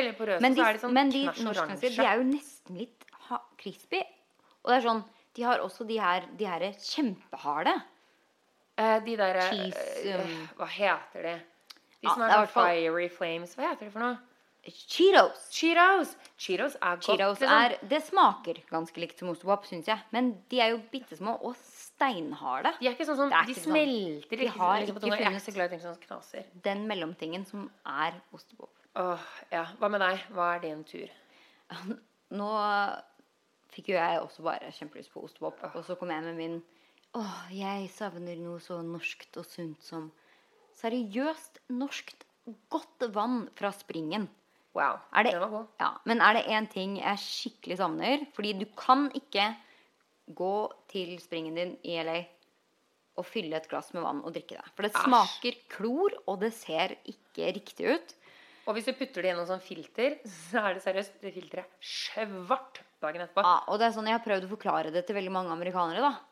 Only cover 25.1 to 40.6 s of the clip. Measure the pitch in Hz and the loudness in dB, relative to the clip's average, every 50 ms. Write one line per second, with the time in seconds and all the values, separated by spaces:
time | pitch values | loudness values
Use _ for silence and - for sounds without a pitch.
25.1 | 208 214 220 202 190 196 - 220 196 196 180 180 180 165 170 175 170 170 - - | 0 2 2 0 0 -2 -6 -6 -4 -2 -2 -2 -2 -6 -10 -12 -12 -14 -14 -14
26.1 | - - - - - - - - - 180 - 202 196 202 214 220 208 185 160 156 | -16 -16 -14 -14 -14 -14 -14 -16 -12 -6 -4 -2 -2 -2 -4 -4 -4 -4 -4 -6
27.1 | 180 - 160 160 170 190 190 - - 202 196 - - _ - - 139 139 156 170 | -6 -8 -8 -8 -8 -8 -10 -10 -10 -12 -12 -12 -16 _ -12 -6 -4 -2 -2 -2
28.1 | 175 180 - _ - 170 - _ _ - - - _ _ _ _ - 190 185 180 | -4 -6 -14 _ -20 -20 -20 _ _ -20 -20 -20 _ _ _ _ -4 -2 -2 -2
29.1 | 175 170 - - - - - - 180 165 165 170 190 - 214 202 208 196 190 185 | -2 -4 -6 -12 -16 -16 -10 -4 -4 -4 -4 -4 -6 -2 -2 0 2 2 2 2
30.1 | 190 190 - - 208 180 175 175 175 175 170 160 151 156 151 - - 170 160 - | 0 0 -4 -8 -4 -2 0 0 0 -2 -4 -6 -8 -8 -12 -14 -14 -14 -14 -14
31.1 | - - _ _ _ - - - _ _ _ - 170 170 180 190 - - _ _ | -16 -20 _ _ _ -20 -20 -20 _ _ _ -16 -14 -12 -10 -10 -10 -10 _ _
32.1 | _ _ _ - 185 202 208 208 220 214 208 208 202 202 202 196 - - - _ | _ _ _ -10 -8 -6 -4 -2 0 0 2 2 2 2 2 0 -2 -6 -10 _
33.1 | _ _ _ _ _ _ _ _ _ _ _ _ - - 160 - 185 170 165 175 | _ _ _ _ _ _ _ _ _ _ _ _ -20 -12 -4 0 0 2 2 2
34.1 | 170 160 - 170 - - 160 - - - - - - - 160 151 - - - - | 2 0 -2 -4 -8 -8 -4 -4 -4 -4 -6 -12 -14 -14 -16 -16 -16 -18 -20 -18
35.1 | - - - 160 - - 156 156 151 - - 190 - 170 165 - 180 175 185 175 | -16 -16 -16 -16 -14 -10 -10 -10 -8 -10 -12 -12 -12 -12 -10 -10 -10 -8 -6 -6
36.1 | 160 156 160 170 170 165 160 165 170 170 170 _ _ _ _ _ _ _ _ _ | -6 -6 -6 -8 -8 -6 -6 -6 -6 -8 -10 _ _ _ _ _ _ _ _ _
37.1 | - 240 214 196 175 175 180 180 185 196 196 196 202 196 196 185 - - 220 196 | -8 -8 -8 -8 -8 -12 -14 -12 -10 -8 -6 -6 -4 -6 -6 -8 -10 -8 -8 -8
38.1 | 170 175 175 175 175 165 170 170 175 170 - - 180 170 165 170 170 165 - - | -8 -8 -10 -10 -10 -10 -10 -10 -10 -12 -10 -10 -10 -8 -8 -8 -8 -8 -8 -10
39.1 | - - - - - 165 170 - - - 170 160 151 - - - 170 160 156 156 | -10 -12 -18 -18 -16 -16 -16 -14 -12 -12 -12 -12 -12 -14 -16 -14 -12 -12 -12 -14
40.1 | - _ _ _ _ _ _ _ _ _ | -16 _ _ _ _ _ _ _ _ _